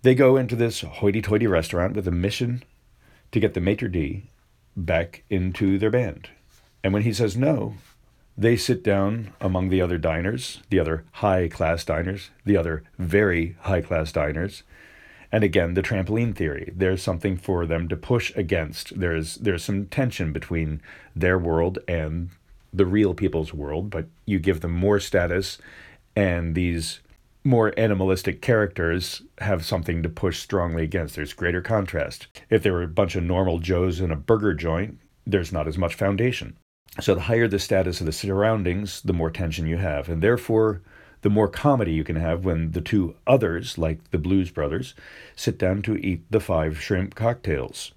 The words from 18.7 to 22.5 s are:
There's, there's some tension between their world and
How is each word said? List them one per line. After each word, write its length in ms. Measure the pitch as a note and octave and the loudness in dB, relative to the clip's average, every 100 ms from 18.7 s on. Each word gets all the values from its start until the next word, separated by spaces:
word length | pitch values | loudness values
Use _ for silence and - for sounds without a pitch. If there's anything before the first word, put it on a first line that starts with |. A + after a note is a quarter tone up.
| D#2 - - | -8 -12 -4
There's, 380 | F2+ E2 D#2+ - | -2 -2 -4 -4
there's 280 | G2+ F2 | -2 -2
some 220 | - G2 G2+ | -2 -4 -2
tension 460 | - C3 - E2 | -2 -2 -2 -4
between 480 | D#2 - E2+ D#2 D2+ - - - - | -4 -4 -4 -4 -6 -10 -20 -14 0
their 200 | F2+ F#2 | 2 2
world 420 | E2+ E2 E2+ F#2+ - | 2 2 0 -2 -4
and 420 | E2+ D#2 E2 F2 - _ | -4 -2 -6 -8 -12 _